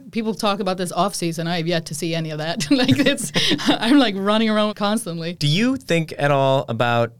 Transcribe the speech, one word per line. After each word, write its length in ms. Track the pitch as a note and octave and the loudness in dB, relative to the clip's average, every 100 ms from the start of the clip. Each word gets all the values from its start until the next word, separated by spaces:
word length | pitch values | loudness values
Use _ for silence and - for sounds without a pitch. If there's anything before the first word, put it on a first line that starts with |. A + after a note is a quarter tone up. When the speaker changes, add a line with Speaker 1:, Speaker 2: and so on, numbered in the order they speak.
| C4+ | -8
Speaker 1:
people 240 | A3 A3 | -4 -4
talk 260 | G3+ G#3+ G3+ | -2 -2 0
about 180 | F#3 F#3 | -2 -2
this 140 | F3 | -2
off 220 | - G3 | 0 -2
season. 320 | - E3+ D#3+ E3 | 0 -4 -4 -4
I 100 | F3 | -2
have 100 | E3 | 0
yet 180 | E3 E3 | -2 -4
to 60 | |
see 220 | D#3 E3+ D#3+ | -6 -4 -4
any 160 | D#3+ | -4
of 80 | D3+ | -6
that. 260 | D#3 E3+ D3 | -6 -6 0
<laughs> 0 | |
Like, 260 | C4+ B3+ C4+ | 2 4 4
it's, 340 | C#4 C#4+ - - - | 2 0 -4 -2 -2
Speaker 2:
<laughs> 180 | D4+ A#3+ | 0 0
Speaker 1:
I'm, 300 | C4+ A3+ C#4+ | 0 4 4
like, 160 | A#3 G3 | 4 2
running 320 | G3 G#3+ A3 | 0 2 2
around 240 | G#3+ G#3+ | 2 0
constantly. 600 | G#3 G3+ A3 G3 E3+ E3 | 0 -2 -2 -4 -8 -8
Speaker 2:
Do 120 | F3+ D3 | -4 0
you 320 | E3+ A#3+ C4+ | 2 2 0
think 340 | - E3 D#3+ - | 0 -2 0 -2
at 140 | C#3+ | 2
all 340 | C#3 C3+ C3+ - | 4 4 2 0
about, 440 | A#2 A#2+ A#2 A#2 - | -2 2 2 0 -4